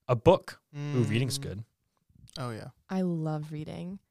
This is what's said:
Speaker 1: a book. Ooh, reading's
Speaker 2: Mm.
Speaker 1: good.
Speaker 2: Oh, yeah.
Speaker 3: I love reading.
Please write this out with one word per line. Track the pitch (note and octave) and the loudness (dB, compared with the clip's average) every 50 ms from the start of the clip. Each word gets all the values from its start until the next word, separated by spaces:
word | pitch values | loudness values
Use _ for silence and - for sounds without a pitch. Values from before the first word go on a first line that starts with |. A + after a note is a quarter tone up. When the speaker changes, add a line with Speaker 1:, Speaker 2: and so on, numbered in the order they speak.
| _ - | _ 0
Speaker 1:
a | B2+ | 0
book. | A2+ - D#3+ F#3 - - - - - _ _ - | 6 8 8 8 8 4 -2 -18 -18 _ _ -10
Ooh, | D3 C#3+ D3 C#3+ B2+ A#2 | -8 -6 0 2 2 2
reading's | G#2 G#2 A#2 C3 C3 C#3 C3+ | 4 2 2 0 0 -2 -4
Speaker 2:
Mm. | |
Speaker 1:
good. | - F#2 F#2 G2+ A2+ - _ _ _ _ _ _ _ _ - - - - - - | -6 -6 -8 -8 -10 -12 _ _ _ _ _ _ _ _ -20 -20 -20 -16 -10 -8
Speaker 2:
Oh, | C3+ B2 | -8 -6
yeah. | A2+ G#2 - - - _ _ - | -6 -8 -10 -12 -16 _ _ -4
Speaker 3:
I | F#3+ F#3+ | -2 0
love | F#3 F3+ E3+ D#3+ D#3 D#3 D3+ D3+ D3+ D3+ | 0 0 0 -2 -2 -2 -4 -4 -6 -8
reading. | D#3+ D3+ D#3 E3 - E3+ E3+ F3 G3 G3+ - _ | -10 -10 -10 -10 -10 -10 -10 -10 -12 -12 -16 _